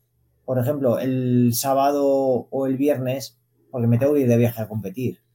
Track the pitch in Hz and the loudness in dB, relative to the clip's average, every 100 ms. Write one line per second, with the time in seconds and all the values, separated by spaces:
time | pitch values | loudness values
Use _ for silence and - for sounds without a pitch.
0 | _ _ _ _ - 127 123 147 127 110 | _ _ _ _ -6 -4 -2 0 0 0
1 | 131 131 127 123 120 120 139 135 143 143 | -2 -2 2 2 2 0 0 2 2 2
2 | 139 135 135 120 - 135 135 131 143 131 | 2 2 2 -2 -2 -4 -2 0 0 0
3 | 131 135 - _ _ _ _ 127 117 117 | -2 -6 -8 _ _ _ _ -2 0 2
4 | 139 147 123 117 117 117 107 107 95 95 | 2 2 2 4 2 -2 -8 -8 -10 -6
5 | 123 - _ | -8 -8 _